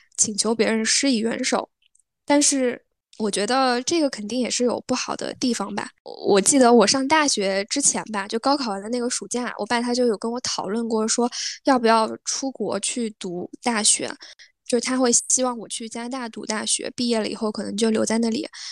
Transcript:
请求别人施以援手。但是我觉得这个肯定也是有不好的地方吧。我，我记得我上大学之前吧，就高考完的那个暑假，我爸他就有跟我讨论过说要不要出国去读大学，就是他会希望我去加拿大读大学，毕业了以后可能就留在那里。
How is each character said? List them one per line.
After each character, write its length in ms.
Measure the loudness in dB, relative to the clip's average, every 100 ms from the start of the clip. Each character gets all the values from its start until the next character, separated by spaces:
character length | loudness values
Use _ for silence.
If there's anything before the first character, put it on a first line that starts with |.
| _ -2
请 180 | -2
求 200 | 0 0
别 120 | 2 2
人 100 | 2
施 280 | 0 0 2
以 80 | 2
援 260 | 0 -2
手。 240 | -2 -2 -4 _ _ _ _ _
但 160 | 2 4
是 400 | 4 2 0 -4 _ _ _ -6
我 120 | -4
觉 160 | -2 0
得 360 | 2 2 0
这 180 | 0 0
个 80 | 0
肯 180 | -2 -6
定 140 | -4
也 80 | -2
是 160 | 0
有 180 | 0 0 -2
不 80 |
好 200 | -4 -4
的 200 | -6 -6
地 180 | -2 -2
方 220 | -2 -4
吧。 160 | -6 -8 -12
我， 300 | -18 -4 4
我 60 | 4
记 180 | 6 6
得 140 | 8
我 140 | 8 6
上 200 | 4 2
大 220 | 2 2
学 340 | 0 0 -2 -2
之 120 | 0
前 240 | 0 0
吧， 220 | -4 -6 -4
就 120 | -2
高 180 | 0 0
考 140 | -2
完 100 | -6
的 80 | -4
那 100 | -4
个 120 | -2
暑 180 | -4 -4
假， 240 | -4 -4 -6
我 80 | -2
爸 160 | -2
他 100 | 0
就 140 | 2 2
有 100 | 0
跟 160 | -4
我 80 | -4
讨 260 | -4 -4 -4
论 180 | -4 -2
过 180 | 0 0
说 240 | 0 0 -2 -8 -2
要 140 | 2 4
不 80 | 4
要 220 | 4 2 -4
出 260 | -8 -6 -6
国 300 | -6 -4 -4
去 300 | -4 -4 -6 -6
读 320 | -8 -8 -8 -6
大 200 | -2 2
学， 280 | 2 2 -2 -10 -18 -20 -20 _ -2
就 120 | -2
是 20 |
他 160 | 0 2
会 140 | 4 2 2
希 160 | 0
望 140 | -2 -4
我 100 | -10
去 180 | -12 -10
加 120 | -10
拿 40 | -8
大 180 | -8 -10
读 200 | -8 -6
大 180 | -4
学， 260 | -2 -4 -4 -4
毕 100 | 0
业 80 | 0
了 100 | -2
以 60 |
后 180 | -4 -4
可 100 | -4
能 140 | -6 0
就 140 | 0
留 120 | 2
在 140 | 0 0
那 140 | 0
里。 180 | -2 -6 -12 -16